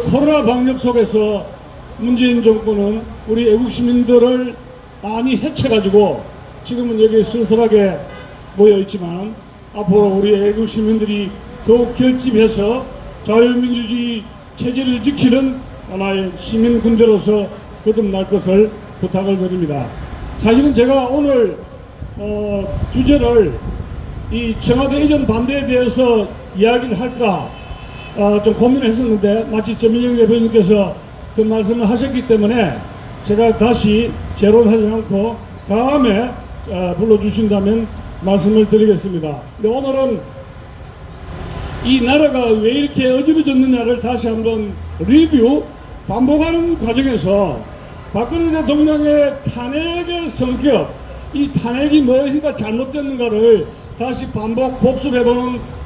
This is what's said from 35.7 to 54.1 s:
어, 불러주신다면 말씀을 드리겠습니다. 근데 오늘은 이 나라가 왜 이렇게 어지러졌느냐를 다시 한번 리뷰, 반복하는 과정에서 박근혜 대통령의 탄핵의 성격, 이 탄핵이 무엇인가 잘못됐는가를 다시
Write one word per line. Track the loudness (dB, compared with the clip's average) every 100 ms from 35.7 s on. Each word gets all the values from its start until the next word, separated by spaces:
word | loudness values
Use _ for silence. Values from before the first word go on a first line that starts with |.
| 0 2 2 2 2 0 -6 -14 -14 -8
어, | -4 -2 0
불러주신다면 | 2 2 2 0 0 2 2 0 -2 -8 -14 -6
말씀을 | 0 2 4 4 4
드리겠습니다. | 4 4 2 0 -4 -6 -8 -12 -6
근데 | -2
오늘은 | -2 -2 -2 -2 -2 -8 -16 -18 -20 -20 -18 -18 -18 -18 -16 -14 -12 -12 -10 -10 -6
이 | 0 0
나라가 | 2 4 4 2 2
왜 | 2 2
이렇게 | 0 -2 0 0
어지러졌느냐를 | 2 2 2 2 2 2 2 0 -2
다시 | -2 -4 -4
한번 | -2 -2 -2 -4 -8 -12 -6
리뷰, | 4 4 6 4 4 2 -2 -12 -18 -14 -6
반복하는 | 0 2 2 2 0 0 -2
과정에서 | -2 0 0 0 0 0 0 -4 -10 -16 -18 -18 -8
박근혜 | -4 -2 -2 0
대통령의 | 0 0 2 2 2 2 4 2 0 -6
탄핵의 | -6 -6 -4 -4 -6 -6 -6 -6
성격, | -4 -4 0 2 2 0 -10 -16 -16 -8
이 | -4 -2
탄핵이 | -2 -4 -2 2 2
무엇인가 | 4 2 2 -2 -2 -4
잘못됐는가를 | -4 -4 -4 -6 -6 -4 -2 2 4 4 2 -12 -14 -8
다시 | -6